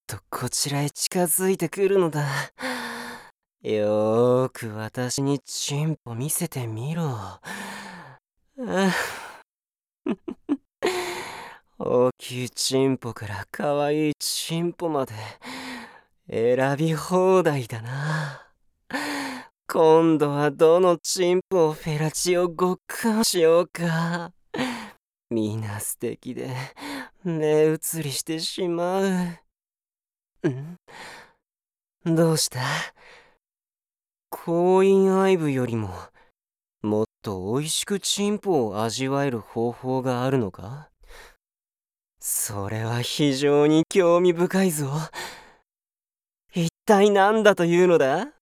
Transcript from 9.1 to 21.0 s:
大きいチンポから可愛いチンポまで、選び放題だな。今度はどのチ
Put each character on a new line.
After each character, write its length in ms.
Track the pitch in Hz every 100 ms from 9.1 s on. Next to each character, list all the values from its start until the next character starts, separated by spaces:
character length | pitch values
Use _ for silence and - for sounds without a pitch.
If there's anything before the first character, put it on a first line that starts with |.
| - - - _ _ _ _ _ _ - 214 - - - 285 _ - - 370 359 349 - - - - _ -
大 340 | - 123 127 -
き 280 | - 127 123
い 40 |
チ 340 | - - 131 135
ン 120 | 127
ポ 160 | 117
か 140 | 110 104
ら 180 | 101 -
可 300 | - 151 143
愛 280 | 147 151 151
い 20 | 147
チ 420 | - - - 165
ン 100 | 170
ポ 160 | - 170
ま 180 | 147 131
で、 80 | 104 110 - 247 262 262 247 226 - _ _ -
選 480 | 110 117 127 131 139
び 160 | 160
放 480 | 156 - 180 185 185
題 240 | 165 143 117
だ 140 | 117
な。 600 | 113 135 151 156 147 135 - _ _ _ - 269 294 285 269 262 - _ -
今 520 | - 160 160 165 156
度 100 | 147
は 220 | 143 147
ど 280 | 143 160 175
の 180 | 185
チ 360 | 170